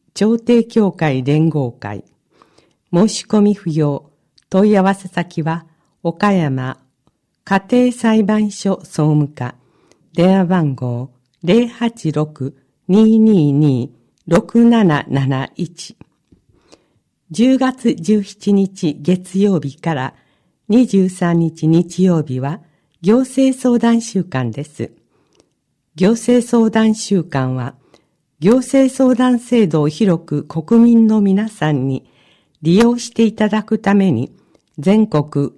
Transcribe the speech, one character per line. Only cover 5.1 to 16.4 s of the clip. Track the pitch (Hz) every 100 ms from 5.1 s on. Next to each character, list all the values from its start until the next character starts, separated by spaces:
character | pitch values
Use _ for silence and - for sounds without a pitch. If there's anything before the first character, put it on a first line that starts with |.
| - 175 -
は、 | 156 170 - _ _ _
岡 | 170 170 208
山 | 190 147 131 131 - _ _ _ _ _ _
家 | - 190 190
庭 | 247 247
裁 | 240 226 220
判 | 208 214 214
所 | - 196 190
総 | - - 151 151
務 | 143
課。 | - 120 - _ _ _ _ _
電 | - 180 190
話 | 175
番 | 185 147 127
号、 | 123 120 131 _ _ _
零 | 165 226 240
八 | - 233 233 160
六 | 143 151 151 131 - _ _ -
二 | 202 220 220
二 | 220 196 147
二 | 139 151 127 131 _ _ _ -
六 | 170 - 233
七 | 233 233 190 147 -
七 | 135 135 135 139 -
一。 | 165 - - - _ _ _ _